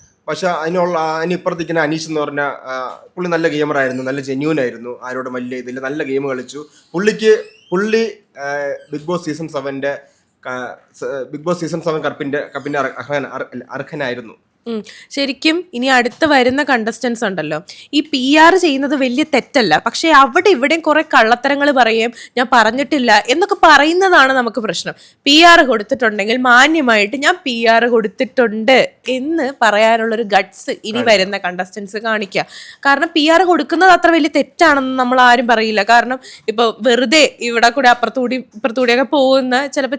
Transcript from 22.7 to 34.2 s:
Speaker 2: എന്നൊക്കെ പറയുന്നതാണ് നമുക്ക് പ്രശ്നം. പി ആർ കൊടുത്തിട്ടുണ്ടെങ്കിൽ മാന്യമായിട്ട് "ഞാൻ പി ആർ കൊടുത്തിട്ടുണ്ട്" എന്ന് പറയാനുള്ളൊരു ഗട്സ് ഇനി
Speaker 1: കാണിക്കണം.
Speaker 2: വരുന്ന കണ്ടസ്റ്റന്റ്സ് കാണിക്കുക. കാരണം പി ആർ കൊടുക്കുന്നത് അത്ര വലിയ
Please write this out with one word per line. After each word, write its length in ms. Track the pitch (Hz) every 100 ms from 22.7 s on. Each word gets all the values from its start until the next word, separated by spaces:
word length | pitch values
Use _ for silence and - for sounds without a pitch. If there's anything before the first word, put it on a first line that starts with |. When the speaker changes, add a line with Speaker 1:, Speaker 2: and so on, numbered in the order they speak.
| 254 285 302 240 208 214
Speaker 2:
എന്നൊക്കെ 280 | 294 403 403
പറയുന്നതാണ് 680 | 339 277 302 359 381 330 269
നമുക്ക് 280 | 269 233 247
പ്രശ്നം. 340 | 214 170 170 - - _
പി 180 | 277 302
ആർ 200 | 339 339
കൊടുത്തിട്ടുണ്ടെങ്കിൽ 720 | 262 220 208 269 226 208 202 254
മാന്യമായിട്ട് 800 | 254 240 285 320 247 220 208 277
"ഞാൻ 220 | 294 359
പി 220 | 269 233 233
ആർ 200 | 226 240
കൊടുത്തിട്ടുണ്ട്" 1120 | 226 214 - 208 - 226 220 220 254 - - -
എന്ന് 440 | 254 277 330 262 277
പറയാനുള്ളൊരു 600 | 220 202 220 226 226 220
ഗട്സ് 480 | 208 196 190 - -
ഇനി 60 | -
Speaker 1:
കാണിക്കണം. 280 | - 226
Speaker 2:
വരുന്ന 340 | 240 202 190 196
കണ്ടസ്റ്റന്റ്സ് 580 | 180 180 185 214 202 214
കാണിക്കുക. 500 | 226 214 196 175 - - - - 277
കാരണം 240 | 277 330
പി 140 | 330 302
ആർ 140 | 330
കൊടുക്കുന്നത് 480 | 359 330 - 330 370
അത്ര 200 | 349 349
വലിയ 200 | 330